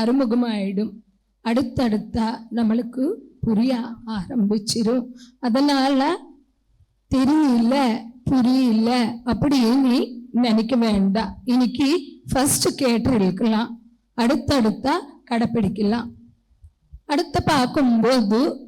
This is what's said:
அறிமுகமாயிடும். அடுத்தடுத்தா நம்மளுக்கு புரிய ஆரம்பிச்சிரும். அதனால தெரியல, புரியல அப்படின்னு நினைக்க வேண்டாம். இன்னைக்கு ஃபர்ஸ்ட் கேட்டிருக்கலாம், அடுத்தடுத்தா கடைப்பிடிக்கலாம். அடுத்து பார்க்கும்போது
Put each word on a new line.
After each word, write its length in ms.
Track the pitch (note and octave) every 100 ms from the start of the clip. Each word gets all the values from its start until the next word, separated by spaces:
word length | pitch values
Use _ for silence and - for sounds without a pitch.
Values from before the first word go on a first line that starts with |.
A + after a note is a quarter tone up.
அறிமுகமாயிடும். 920 | A3+ C4+ B3 A#3+ A#3+ G#3+ G3 G3 G#3+ - - _ _ _
அடுத்தடுத்தா 840 | A3+ A#3 - - B3 G#3+ - A#3+ A3 A#3+ - A3+
நம்மளுக்கு 480 | A3 A#3 A#3+ B3+ C#4+ A4+ - _
புரிய 280 | - G#3 B3 B3 A#3+ - A3+ G#3+
ஆரம்பிச்சிரும். 920 | F3+ B3 G3+ G#3+ G#3+ A#3 A3 B3+ A#3+ - - _ B3
அதனால 540 | B3 D4 C#4 C4 C4+ C#4+ F4+ - - _ _ _ _ _ _ -
தெரியல, 600 | C4+ C4 D#4 D4 A#3+ A#3 C4+ B3+ A3+ - - -
புரியல 600 | C4 A#3+ C4 B3+ A3 A3+ B3 A3+ A#3 B3
அப்படின்னு 640 | A3+ C#4 C#4 A3+ C4 C4 B3 - - - A3+ A#3+
நினைக்க 300 | A3 A3+ B3+
வேண்டாம். 480 | A3+ G3+ G3 G#3 G#3+ - -
இன்னைக்கு 360 | B3 B3 - C#4 E4+ - - -
ஃபர்ஸ்ட் 360 | C4+ C#4 - - -
கேட்டிருக்கலாம், 880 | C4 A#3 B3 A#3 F#3 F#3 A#3 G#3+ A#3 - - _ _ -
அடுத்தடுத்தா 760 | A#3 - - C#4+ A3 G#3 C4 E4+ - - -
கடைப்பிடிக்கலாம். 800 | A#3 A#3 A#3 G3 G3+ G3+ A#3 A#3+ - - _ _ _ - _ _ - -
அடுத்து 280 | C#4+ E4 F4 F#4
பார்க்கும்போது 880 | D4 B3 D#4+ B3+ A#3 A3+ C4 G3+ A3 D4+ -